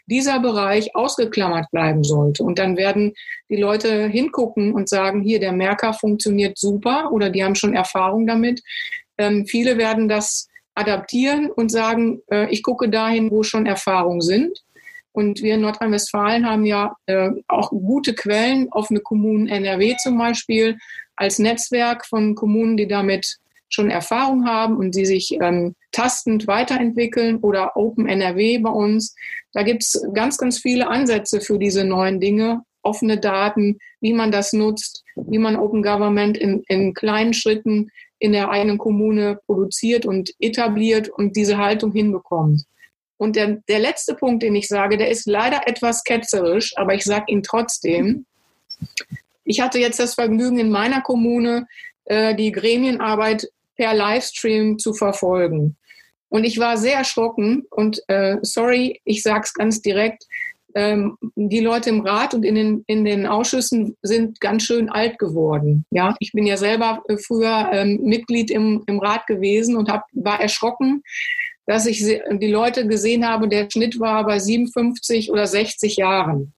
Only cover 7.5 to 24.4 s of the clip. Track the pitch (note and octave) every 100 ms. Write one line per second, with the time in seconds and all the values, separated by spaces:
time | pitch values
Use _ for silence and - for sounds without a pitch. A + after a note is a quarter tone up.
7.5 | G3+ G#3 F#3 F#3 F#3+ F#3 G#3+ A3+ A3+ A#3
8.5 | A#3+ - - - - - - G#3 G#3 G3+
9.5 | A#3 A#3+ A#3 A3 A3 A3 G#3+ G#3 - -
10.5 | _ _ - G#3+ G3 F#3 A#3+ C4+ D4 D4
11.5 | - A3+ A3+ A3 A3+ A3+ - - G#3 G#3+
12.5 | G#3+ - A#3+ A#3+ A3 A3 A3+ A3 G#3 G#3+
13.5 | A3+ G#3 G3 - F#3 F3 F3 E3+ G3+ E4
14.5 | G4 _ _ - - - - G#3 G3 G#3+
15.5 | A3 G#3+ G#3+ A3+ G#3 - G#3 G#3 A#3 A#3
16.5 | G#3+ G#3+ G3+ G#3 - - F#3+ F#3+ B3 -
17.5 | - - G#3+ F#3+ C#4 C4+ A3 G#3 G#3 A#3
18.5 | C4+ B3+ - G#3+ G#3 - G#3+ G#3+ G#3+ G#3+
19.5 | G3+ G3 F#3+ G#3+ B3 C4 A#3+ A#3 A#3 -
20.5 | A3 A3 A3+ - - - - G3 G3 G#3+
21.5 | A#3 - A#3+ A#3+ A#3+ - A3 G#3+ G#3 G#3
22.5 | G#3+ A3+ A3 G#3 G3+ G3 G3 - - _
23.5 | _ - - G#3 F3 E3+ A3+ C4+ C4